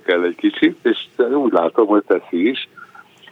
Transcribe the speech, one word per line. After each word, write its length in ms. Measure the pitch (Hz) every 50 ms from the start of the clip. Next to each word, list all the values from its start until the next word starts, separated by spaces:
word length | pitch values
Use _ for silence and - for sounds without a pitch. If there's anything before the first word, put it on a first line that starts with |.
| -
kell 180 | 90 87 87 87
egy 120 | 87 85
kicsit, 420 | - - 151 - - 156 160 175 - -
és 140 | 123 107 - - - _
úgy 340 | - 123 117 139 147 135 113
látom, 360 | 95 87 82 82 - 120 110
hogy 160 | 101 104 104 -
teszi 420 | - 95 87 - - 90 85 92 120
is. 200 | 131 - - - _ - - - - - - _ _ _ - -